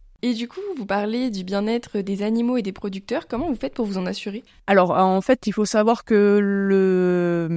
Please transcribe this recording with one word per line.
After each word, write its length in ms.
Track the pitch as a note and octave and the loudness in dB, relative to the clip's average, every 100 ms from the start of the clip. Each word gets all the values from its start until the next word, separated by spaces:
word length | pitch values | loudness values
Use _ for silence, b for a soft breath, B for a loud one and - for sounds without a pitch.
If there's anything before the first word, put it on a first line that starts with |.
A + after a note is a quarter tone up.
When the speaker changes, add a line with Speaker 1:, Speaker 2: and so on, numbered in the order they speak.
| - - | -4 -6
Speaker 1:
Et 120 | A#3+ | -4
du 140 | A3+ A#3+ | -4 -6
coup, 120 | - G4+ D#4 | -8 -8 -8
vous 80 | |
parlez 460 | G3 G3+ G#3 A#3 B3+ | -4 -4 -2 -2 -4
du 140 | G3 | -4
bien-être 560 | F#3 G3+ G#3 A#3 - G#3 | -4 -2 -2 -4 -4 -6
des 220 | G3 G3 | -4 -4
animaux 360 | G#3 A3+ A#3+ B3+ | -2 0 0 0
et 40 | |
des 100 | G3 | -4
producteurs. 540 | F#3+ G3+ F#3+ - C#4+ - | -6 -8 -10 -6 -8 -6
Comment 220 | A#3 E4 | -6 -4
vous 80 | A#3 | -4
faites 160 | C4+ | -6
pour 140 | - G#3+ | -6 -4
vous 100 | F#3 | -4
en 80 | |
assurer ? 400 | F3+ G3+ G#3 G#3 - b - | -4 -6 -8 -12 -14 b 2
Speaker 2:
Alors, 240 | G3+ F3+ | 4 4
en 320 | E3 F#3+ F#3+ | 4 4 2
fait, 240 | A3+ B3+ G#3+ | 2 0 0
il 60 | |
faut 100 | G#3+ | -2
savoir 400 | G#3 G#3+ G#3+ A#3 | 0 2 2 0
que 340 | - G#3+ G#3 G#3 | 2 4 6 4
le, 1080 | G3+ G3 G3 G3 F#3+ F#3 F3+ F3+ F3 E3+ E3 | 2 0 2 4 4 4 2 2 2 0 -2